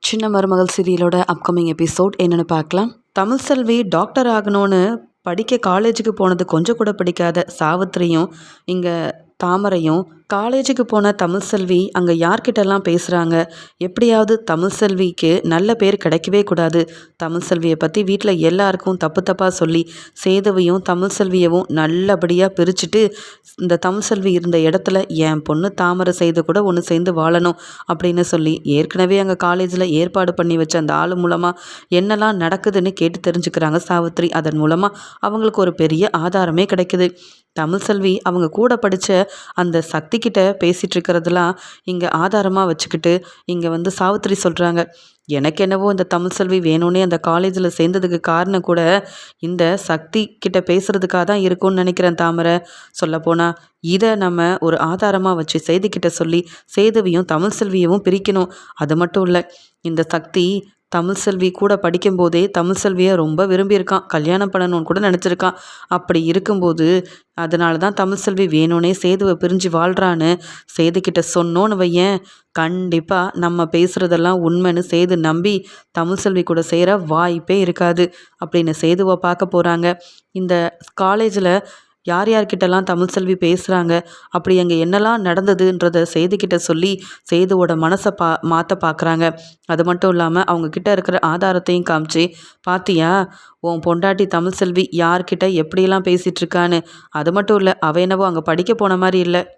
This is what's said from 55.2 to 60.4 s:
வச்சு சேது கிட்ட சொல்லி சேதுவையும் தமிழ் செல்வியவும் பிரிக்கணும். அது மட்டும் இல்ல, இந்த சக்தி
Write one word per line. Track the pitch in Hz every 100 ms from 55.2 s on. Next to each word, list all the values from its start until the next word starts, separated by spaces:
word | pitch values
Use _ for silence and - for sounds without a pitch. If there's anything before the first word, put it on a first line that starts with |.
| 185 175
வச்சு | 156 160 -
சேது | 170 202
கிட்ட | 190 175
சொல்லி | 170 165 170 175 - _
சேதுவையும் | - 202 220 190 170 180
தமிழ் | 156 190 214
செல்வியவும் | 208 190 170 196 196
பிரிக்கணும். | 190 190 190 180 - - -
அது | 147 156
மட்டும் | 175 196
இல்ல, | 185 180 170 - _ _
இந்த | 170 160 160
சக்தி | 165 160 -